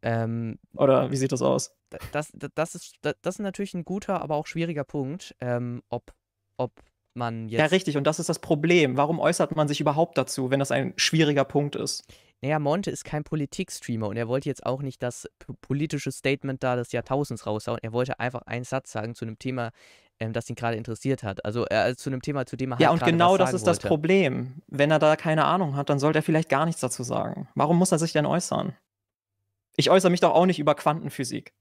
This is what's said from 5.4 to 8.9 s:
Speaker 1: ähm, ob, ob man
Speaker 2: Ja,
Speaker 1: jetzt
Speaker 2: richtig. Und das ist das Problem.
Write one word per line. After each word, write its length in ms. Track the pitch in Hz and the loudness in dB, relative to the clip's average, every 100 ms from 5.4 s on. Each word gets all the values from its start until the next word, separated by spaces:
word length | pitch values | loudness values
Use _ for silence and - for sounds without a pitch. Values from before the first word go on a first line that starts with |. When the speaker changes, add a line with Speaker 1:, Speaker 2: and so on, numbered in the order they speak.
Speaker 1:
ähm, 400 | 123 120 120 123 _ | -4 -4 -4 -8 _
ob, 240 | 120 - _ _ _ _ _ | -10 -10 _ _ _ _ _
ob 160 | 127 _ _ _ _ | -8 _ _ _ _
man 380 | - 120 113 110 | -6 -6 -6 -6
Speaker 2:
Ja, 100 | 113 | 0
Speaker 1:
jetzt 80 | 156 | 2
Speaker 2:
richtig. 260 | 185 180 143 | 2 2 0
Und 60 | |
das 140 | 143 156 | 0 0
ist 120 | 160 | -2
das 80 | 160 | -4
Problem. 580 | - 156 165 175 143 | 0 0 4 6 6